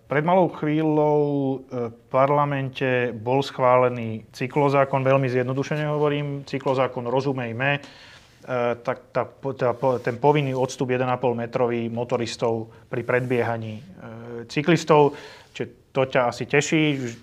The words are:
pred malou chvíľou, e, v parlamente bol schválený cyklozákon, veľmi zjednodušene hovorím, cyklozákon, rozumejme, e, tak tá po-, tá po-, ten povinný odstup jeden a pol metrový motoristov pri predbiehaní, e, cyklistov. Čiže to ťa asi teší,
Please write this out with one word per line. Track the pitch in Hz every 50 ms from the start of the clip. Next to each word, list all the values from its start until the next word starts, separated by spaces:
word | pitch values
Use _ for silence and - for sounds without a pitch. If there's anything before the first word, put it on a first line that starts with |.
| _ -
pred | 131 143 151
malou | 175 180 190 175 - -
chvíľou, | - 156 151 151 156 156 156 151 151 151 151 147 147 147
e, | 147 143 143 139 135 135 131 131 - 127 123 120 113
v | 113 - _ _ -
parlamente | 131 135 139 147 147 147 143 143 135 135 131 - - 139 131 127 123 123 123 107
bol | 110 110 123 127 135
schválený | 135 - - - 127 123 127 127 127 123 123 120 117 113 110 110 - - -
cyklozákon, | - 135 127 - 151 143 143 135 139 139 135 - 135
veľmi | 131 131 135 139 135 127
zjednodušene | 123 127 123 123 131 139 135 - 156 151 151 147
hovorím, | 151 151 151 151 143 147 147 143 143 143 139
cyklozákon, | - - 135 - 143 131 135 131 123 127 131 120 120
rozumejme, | 127 135 131 143 131 131 123 117 113 113 131 139 143
e, | 143 143 - - - - - - - - _ _ _ - - 127 123 120 120 117 117
tak | - 135 123 - - _
tá | - 127 117
po-, | - - - - 135 127
tá | - 135 123 113
po-, | - 139 135 127 113
ten | - 127 117 113
povinný | 120 147 147 151 143 135 131
odstup | 131 127 131 - - 139 123 127
jeden | 127 131 127
a | 127
pol | 123 - 127 117
metrový | 117 117 117 - 127 127 117 120 117 117 117
motoristov | 117 117 120 120 131 117 117 110 - - 127 117 113 113 110 110 - - - _ -
pri | 123 120
predbiehaní, | 120 123 123 127 123 127 120 117 117 117 113 113 110 107 110
e, | 151 190 - - - 117 113 113 117 120 120 117 117
cyklistov. | - - 156 147 180 165 160 165 - 160 147 147 139 143 - - - - - - - -
Čiže | - 123 117 - - _ _ -
to | 135 131
ťa | 131 - 139 127 175
asi | - - 127
teší, | - - 143 143 - 170 160 156 151 143 135 127 117 117 117